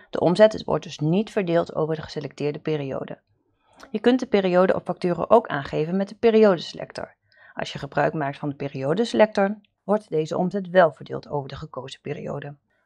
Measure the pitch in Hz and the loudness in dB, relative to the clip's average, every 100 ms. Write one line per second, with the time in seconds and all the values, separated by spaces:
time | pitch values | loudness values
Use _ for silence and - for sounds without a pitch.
0 | _ - 156 180 214 - - 156 - - | _ -2 2 6 6 4 -4 -4 -4 -4
1 | 151 185 220 214 175 170 170 - 156 156 | -2 0 -2 -4 0 0 0 -2 -4 -4
2 | - 156 139 - 143 151 - 151 135 123 | -8 -10 -10 -6 -6 -6 -4 -4 -4 -8
3 | - - _ _ _ _ _ - - 214 | -8 -14 _ _ _ _ _ -20 -10 0
4 | 240 254 247 202 190 180 185 - - 175 | 2 2 2 0 4 4 4 2 -4 -4
5 | 180 170 - 233 - 143 139 151 156 190 | -2 -2 6 6 6 -4 -4 -4 -2 -2
6 | 196 - 233 220 214 165 - - - - | -4 0 2 6 6 4 -2 -12 -14 -12
7 | - _ _ _ - - - - 139 - | -14 _ _ _ -18 -12 -10 -10 -6 0
8 | 147 156 139 143 151 139 143 135 135 185 | 0 0 -4 -6 -8 -6 -8 -4 -2 0
9 | 233 220 214 208 196 214 _ _ - 208 | 0 2 2 4 0 -2 _ _ -2 -2
10 | - 156 156 - 180 202 180 185 165 - | -2 -4 -2 -2 -2 -2 0 4 4 2
11 | 147 131 - 147 135 135 151 131 131 - | -10 -12 -6 -8 -6 -12 -12 -12 -12 -12
12 | 139 147 156 147 143 143 _ _ | -12 -10 -10 -10 -12 -16 _ _